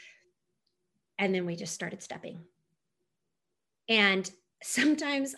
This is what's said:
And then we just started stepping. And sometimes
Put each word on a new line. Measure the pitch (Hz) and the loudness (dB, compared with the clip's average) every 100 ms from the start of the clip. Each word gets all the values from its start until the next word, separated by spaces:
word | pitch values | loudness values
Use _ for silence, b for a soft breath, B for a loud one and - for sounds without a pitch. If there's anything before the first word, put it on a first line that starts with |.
| B B B _ _ _ _ _ _ _ _ - | B B B _ _ _ _ _ _ _ _ -2
And | 202 185 | 0 0
then | 175 | -2
we | 170 | -6
just | 175 | -8
started | - 170 196 | -8 -8 -10
stepping. | - 165 - 170 165 _ _ _ _ _ _ _ _ _ _ _ _ _ - | -12 -12 -12 -14 -18 _ _ _ _ _ _ _ _ _ _ _ _ _ 0
And | 226 202 190 185 - _ _ | 4 6 4 -2 -12 _ _
sometimes | - - 285 302 302 277 269 | -4 2 4 4 0 -2 -2